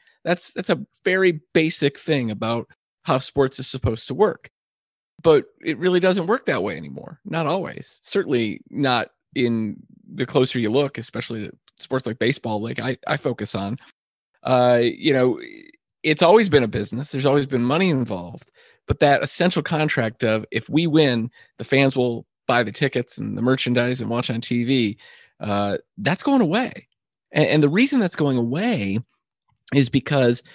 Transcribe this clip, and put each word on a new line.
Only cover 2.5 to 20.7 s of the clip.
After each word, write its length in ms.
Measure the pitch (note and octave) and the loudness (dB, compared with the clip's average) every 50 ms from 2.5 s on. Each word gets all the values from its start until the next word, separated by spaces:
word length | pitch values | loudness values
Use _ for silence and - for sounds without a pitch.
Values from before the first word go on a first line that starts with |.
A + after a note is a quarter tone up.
| A#2 A#2 A2+ _ - _ _ _ _ _ | -2 -4 -6 _ -16 _ _ _ _ _
how 160 | - - C#3 C3 | -2 -2 0 0
sports 400 | - - - C#3 C3+ C3 - - | 0 -2 0 0 0 0 0 -6
is 80 | C3 | -6
supposed 400 | - - C3+ - B2 A2+ A2+ - - | -6 -6 -2 -2 -2 -4 -4 -6 -8
to 60 | C3+ | 0
work. 360 | E3 G#3+ F#3+ - - _ - _ _ _ _ _ _ _ _ _ _ _ _ _ _ | 0 0 0 0 -4 _ -20 _ _ _ _ _ _ _ _ _ _ _ _ _ _
But 240 | - E3 D#3 C3+ - - _ _ - | 4 4 4 4 4 0 _ _ -6
it 140 | - D3+ - | -6 -4 0
really 200 | E3 F#3 F3+ F3+ | 0 2 2 4
doesn't 280 | F3+ F#3 F#3 G3+ E3 | 4 2 2 2 0
work 180 | F3+ A3+ C4+ - | 0 -2 -2 0
that 180 | - C#3+ G#2 | -2 -2 -2
way 140 | F#2 G#2 E2 | -2 -4 -6
anymore. 440 | D2 D#2 D2 C2+ - - - - _ - | -8 -10 -12 -14 -14 -14 -16 -18 _ -12
Not 220 | G3+ D3+ E3 D#3+ | -6 -4 -4 -2
always. 520 | C#3+ F3 G3 - - - - - - - - | -2 -2 -4 -4 -8 -10 -14 -16 -18 -20 -20
Certainly 580 | - - - G3 - - C#3 A#2+ A2+ G#2+ - - - - | -12 -4 -2 -2 0 0 0 0 0 -2 -4 -8 -12 -12
not 440 | - C3 C#3+ C3 B2 A#2 - - _ _ _ _ - | -4 -2 0 0 2 0 -2 -4 _ _ _ _ -2
in 420 | C3+ B2 A#2+ A#2 A2+ A2 G#2 - - - _ - _ _ - | -2 0 0 0 -2 -2 -4 -6 -10 -16 _ -20 _ _ -16
the 140 | - G2 B2 | -8 -8 -6
closer 320 | - - C3 C3 - - B2 | 0 2 2 2 2 0 -2
you 120 | A2+ G#2 | -2 0
look, 280 | A2+ C#3 C#3+ C3+ - - | 0 0 0 -2 -4 -10
especially 480 | A2 - - B2 - - A#2 A2 G#2 | -12 -10 -8 -8 -8 -8 -8 -10 -10
the 60 | - - _ _ _ _ - | -12 -14 _ _ _ _ -18
sports 280 | - - C3 C3 - | -10 -6 -6 -6 -4
like 120 | A#2 A2+ - | -6 -4 -2
baseball, 420 | - B2 - - - A#2 G#2+ G#2 | 0 0 0 -2 -4 -6 -6 -6
like 180 | G#2+ A#2 A#2+ - | -6 -6 -8 -6
I, 200 | A2+ C3 B2+ - - | -6 -6 -6 -6 -4
I 100 | - C#3 | -4 -4
focus 380 | C#3+ - C#3+ A#2+ - G#2 - - | -2 -2 -4 -4 -4 -6 -6 -4
on. 240 | G2 G2 G2 A#2 - - - _ _ _ _ _ _ _ _ _ _ | -4 -4 -6 -6 -8 -12 -20 _ _ _ _ _ _ _ _ _ _
Uh, 380 | - - B2+ B2 B2 B2 B2 A#2+ | -2 0 2 4 4 4 4 4
you 300 | A#2+ A#2 - - - D3+ | 2 0 -2 0 0 2
know, 280 | C3+ C3 B2+ B2+ G#2+ B1+ - A1 G#1+ G#1+ G1+ G1+ _ _ _ _ _ _ | 2 4 4 2 0 -2 -8 -16 -18 -20 -20 -20 _ _ _ _ _ _
it's 200 | - D3+ D3+ - | -2 0 2 4
always 260 | F3 E3 G3+ A3+ G#3+ F#3 | 6 6 8 6 6 6
been 140 | D3 C#3 A#2+ | 4 4 4
a 40 | G#2+ | 2
business. 420 | - G#2+ G#2 - - A#2 C#3+ - | -2 -4 -4 -4 -6 -8 -8 -6
There's 160 | - C3+ C3+ | -6 0 2
always 200 | C#3 C#3 D3 C#3 | 2 2 2 2
been 180 | C#3 C#3 A#2+ A#2+ | 0 0 0 0
money 240 | B2 C#3+ E3+ F#3+ F#3 | 2 2 2 2 2
involved. 640 | D3+ C3 A#2+ A2+ G#2 F2+ F2 F2 - - - - _ _ _ _ _ _ _ | 2 0 0 -2 -4 -8 -8 -12 -14 -16 -18 -20 _ _ _ _ _ _ _
But 140 | - D#3 - | -4 0 2
that 220 | D#3+ C#3+ C#3 - | 4 4 4 2
essential 400 | - C3 - - F3 F3+ - D#3+ | 0 -4 -2 0 0 0 0 0
contract 600 | C#3 - E3+ D3+ D#3 D3+ - C3+ A#2 A2 A2 - | -2 -2 -2 0 0 0 0 0 -2 -2 -4 -2
of, 240 | B2 A2 A2 A2 G#2+ - | 0 0 0 0 -2 -4
if 180 | - A2+ - - | -6 -6 -6 0